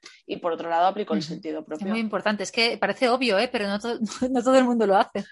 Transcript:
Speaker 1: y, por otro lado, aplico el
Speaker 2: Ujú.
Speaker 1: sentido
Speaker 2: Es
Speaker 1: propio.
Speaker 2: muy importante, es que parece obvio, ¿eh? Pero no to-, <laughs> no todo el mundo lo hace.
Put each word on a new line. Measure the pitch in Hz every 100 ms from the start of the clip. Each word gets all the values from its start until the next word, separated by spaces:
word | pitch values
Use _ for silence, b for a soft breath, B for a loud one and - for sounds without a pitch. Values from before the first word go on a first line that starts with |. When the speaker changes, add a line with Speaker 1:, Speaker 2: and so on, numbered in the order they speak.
| B B -
Speaker 1:
y, | -
por | 175
otro | 165 170
lado, | 165 185
aplico | 208 202
el | 208
Speaker 2:
Ujú. | 156
Speaker 1:
sentido | - 160 156
Speaker 2:
Es | 156
Speaker 1:
propio. | - 196
Speaker 2:
muy | 220
importante, | 220 202 208 208
es | 190
que | - 226 208
parece | 190 202 254
obvio, | 247 254 190
¿eh? | 247
Pero | 240 202
no | 208
to-, | 233 240
<laughs> | 220 - 254
no | 262
todo | 233 262
el | 247
mundo | 240 208
lo | 196
hace. | - 202 190